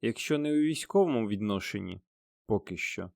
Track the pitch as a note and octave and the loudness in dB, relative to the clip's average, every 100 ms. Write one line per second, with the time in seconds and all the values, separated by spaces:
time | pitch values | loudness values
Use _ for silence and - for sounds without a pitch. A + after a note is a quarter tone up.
0 | A2+ A#2 - D3+ D3 D3+ D3+ D#3+ - G3 | -2 -4 -2 0 2 2 2 0 0 4
1 | F#3 C3 A2 G2+ G#2+ G2 - G2+ F#2+ F#2+ | 4 4 0 0 0 0 -2 -6 -6 -10
2 | _ _ _ _ - G#2 - F2+ - - | _ _ _ _ -2 -2 -2 -6 -6 -6
3 | F#2 | -10